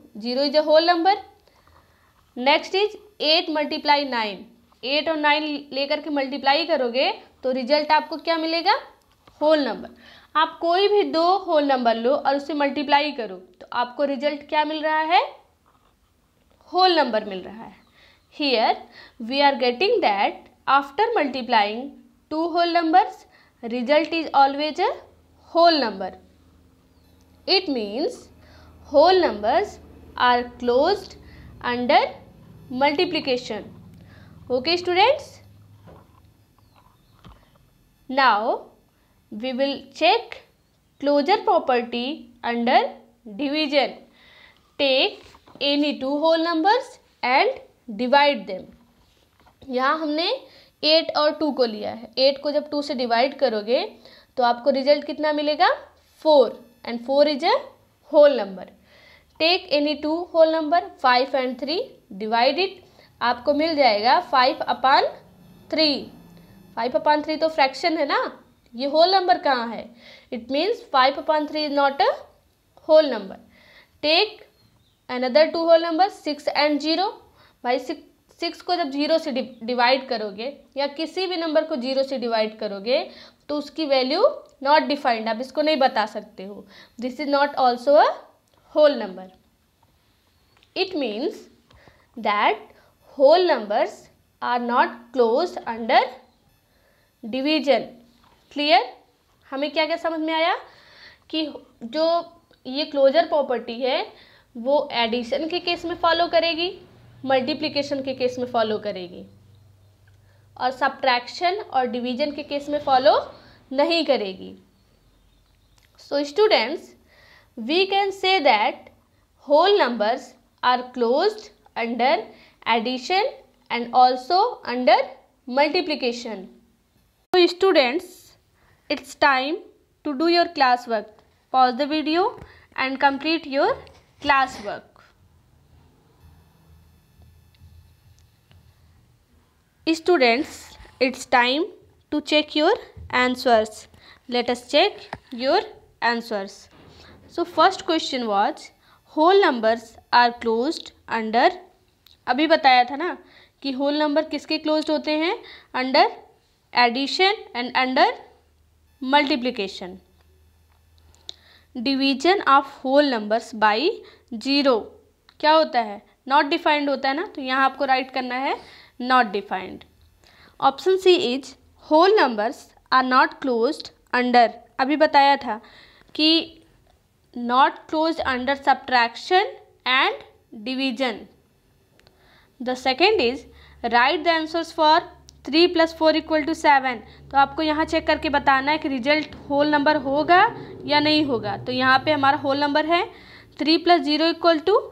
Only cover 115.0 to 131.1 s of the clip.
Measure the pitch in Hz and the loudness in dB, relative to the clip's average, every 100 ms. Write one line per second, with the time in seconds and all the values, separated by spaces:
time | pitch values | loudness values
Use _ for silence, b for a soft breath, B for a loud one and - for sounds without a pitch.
115 | _ _ _ _ _ _ _ _ _ _ | _ _ _ _ _ _ _ _ _ _
116 | - 285 285 339 427 277 226 349 - - | -6 -4 -2 2 4 4 0 -6 -12 -20
117 | b b b b b - 226 339 392 392 | b b b b b -12 -2 0 0 0
118 | 403 392 381 381 277 214 240 - - _ | -2 -2 0 2 2 2 0 -4 -14 _
119 | _ _ _ _ 254 294 370 403 262 233 | _ _ _ _ 0 4 4 4 0 -2
120 | 208 262 - _ _ _ 247 254 247 254 | -2 -4 -8 _ _ _ -2 -2 -2 -2
121 | 233 277 403 427 - _ _ - 233 233 | 0 2 0 -2 -16 _ _ -8 -6 0
122 | 247 359 - B B B - 233 226 254 | 0 0 -4 B B B -2 -2 -2 -6
123 | - 370 523 - - _ - 233 233 240 | -2 -2 -2 -6 -20 _ -8 -8 0 4
124 | 254 254 262 359 480 - - 247 247 403 | 4 2 0 0 0 -2 -8 -2 2 2
125 | - - _ _ - 254 302 359 285 302 | 2 -10 _ _ -4 0 2 0 -2 -4
126 | 240 240 240 202 185 - _ _ _ _ | -4 -6 -10 -14 -16 -20 _ _ _ _
127 | _ _ _ 370 349 349 381 320 247 311 | _ _ _ 2 2 4 4 4 4 0
128 | - - - _ _ _ _ _ - 294 | -8 -20 -20 _ _ _ _ _ -8 -8
129 | - - 294 262 269 403 - _ _ _ | -8 0 2 2 -2 -6 -10 _ _ _
130 | 302 269 330 349 339 320 254 247 247 220 | -8 -2 2 2 2 2 2 2 -2 -6
131 | 208 | -6